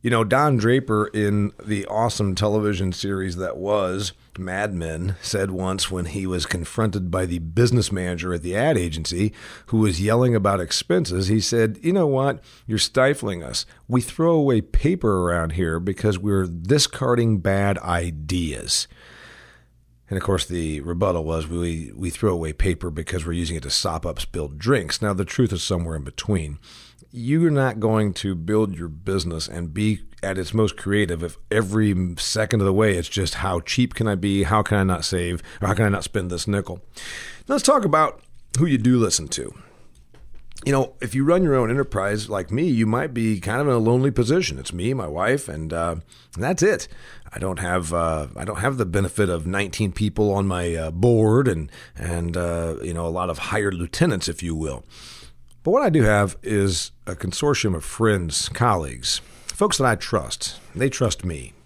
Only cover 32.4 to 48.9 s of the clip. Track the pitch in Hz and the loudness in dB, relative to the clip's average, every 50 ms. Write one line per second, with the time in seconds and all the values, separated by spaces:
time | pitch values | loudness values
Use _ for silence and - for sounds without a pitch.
32.4 | 110 98 - 107 98 98 95 98 110 107 98 87 87 - - 101 95 82 - - | 0 2 2 2 4 4 4 4 4 4 4 0 -2 -4 -2 -2 -2 -2 -2 -2
33.4 | 92 95 92 87 80 - - - 123 123 - - 113 110 101 92 87 101 98 98 | -2 -2 -2 -2 -2 -2 0 2 2 0 2 0 0 0 0 0 0 2 2 2
34.4 | 98 78 104 107 101 - 107 101 95 95 92 85 85 - - 90 87 87 87 85 | 2 4 4 2 2 4 2 4 4 4 2 0 -2 -2 -2 -2 -2 -2 -4 -4
35.4 | - - - - 101 92 104 - 113 104 98 95 - - - 104 92 90 90 85 | -6 -10 -10 -4 0 0 2 4 4 2 2 0 -2 -4 -4 -4 -4 -4 -6 -4
36.4 | - - 101 101 92 - 90 87 - - - - - - - - - - - - | -2 0 0 0 -2 -4 -10 -12 -12 -18 -18 -16 -14 -12 -12 -12 -14 -14 -16 -18
37.4 | - - 269 285 - - 294 277 208 170 147 156 156 147 - - - - - - | -4 0 0 4 6 6 6 6 6 4 6 6 4 4 2 -6 -20 -20 -20 -20
38.4 | - - - - 156 175 139 123 110 123 127 123 113 95 - - 78 71 - - | -20 -4 2 2 4 4 4 4 6 6 6 6 4 4 2 -2 -2 -4 -6 -6
39.4 | 62 - - - - - - - - - - - - _ - - - - - - | -8 -8 -10 -16 -20 -20 -20 -20 -20 -20 -20 -20 -20 _ -20 -20 -18 -16 -14 -14
40.4 | - - - - - 139 139 135 131 127 - - 127 117 - 135 139 147 170 185 | -14 -14 -16 -6 -2 2 2 2 2 0 -4 -8 -8 -4 0 2 4 4 4 4
41.4 | 185 160 139 131 120 110 120 139 139 - - 104 95 101 104 107 104 107 104 98 | 4 4 4 4 4 2 2 0 0 0 0 0 0 0 0 -2 -4 -4 -4 -4
42.4 | 90 76 101 127 165 180 135 113 113 107 113 123 - - 123 120 113 110 107 95 | -4 -2 -2 0 2 2 2 2 2 2 2 0 0 -2 -2 -2 0 0 0 -2
43.4 | 87 101 107 123 147 147 127 117 110 110 120 127 131 143 117 127 120 107 151 180 | -2 -2 -2 0 2 2 2 4 4 4 4 4 2 2 2 0 2 2 2 2
44.4 | 180 - 73 65 65 - - 85 90 113 135 127 98 76 73 82 92 110 131 147 | 2 0 -4 -8 -10 -8 -8 -4 -4 -2 -2 -4 -4 -6 -4 -2 0 0 0 0
45.4 | - - 78 76 80 80 78 82 82 85 85 85 - _ - - - _ - 82 | -2 -6 -8 -8 -6 -6 -4 -2 -2 -2 -4 -6 -8 _ -20 -20 -20 _ -8 -4
46.4 | 104 139 185 - - 202 208 - - - - - - - - - - - - - | -2 -2 0 2 4 2 2 2 -2 -10 -16 -18 -18 -18 -18 -18 -18 -14 -8 -6
47.4 | - 95 92 87 95 90 90 90 87 80 85 85 85 82 80 78 76 65 - - | -4 -4 -4 -4 -2 0 0 0 0 0 0 0 0 0 0 -2 -4 -6 -8 -8
48.4 | - 98 104 87 101 131 139 127 110 90 | -8 -6 -6 -2 -2 -2 0 0 -2 0